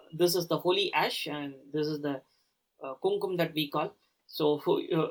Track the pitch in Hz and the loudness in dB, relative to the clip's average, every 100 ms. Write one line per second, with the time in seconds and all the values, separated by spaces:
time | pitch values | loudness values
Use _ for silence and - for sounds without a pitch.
0 | - 160 175 180 165 156 - 196 196 151 | -8 0 2 2 0 0 2 0 0 0
1 | 214 - - 147 143 135 - 151 151 151 | 0 -2 -6 -6 -8 -10 -6 -2 -2 -2
2 | 143 135 - _ _ _ _ _ 139 131 | -4 -4 -8 _ _ _ _ _ -12 -4
3 | 190 202 190 175 160 156 147 151 147 - | 0 0 0 0 0 0 -2 0 -2 -6
4 | _ _ - - 151 147 - - - 165 | _ _ -12 0 2 2 2 2 2 0
5 | 156 | 0